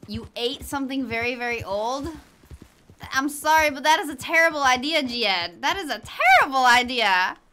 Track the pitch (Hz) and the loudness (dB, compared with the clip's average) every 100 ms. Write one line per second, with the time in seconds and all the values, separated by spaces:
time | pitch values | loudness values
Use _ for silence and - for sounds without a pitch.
0 | - 214 220 - 247 277 - 285 269 269 | -12 -12 -12 -6 -6 -6 -8 -6 -4 -6
1 | 247 226 233 247 240 233 - 196 220 269 | -6 -4 -4 -4 -6 -6 -6 -6 -4 -6
2 | 285 311 - _ _ - - _ _ - | -8 -12 -18 _ _ -20 -20 _ _ -20
3 | - 269 277 285 311 311 311 277 294 320 | -6 -4 -4 -4 2 2 2 0 2 2
4 | 339 277 - 330 330 311 277 254 269 320 | 0 -10 -2 2 2 2 2 2 0 -2
5 | 262 240 214 185 175 170 262 370 330 220 | -2 -2 0 0 -2 -4 -4 -2 -4 -8
6 | - - 659 740 427 269 254 240 247 254 | -10 0 6 6 6 4 6 6 4 0
7 | 214 185 185 - _ | 2 2 0 -4 _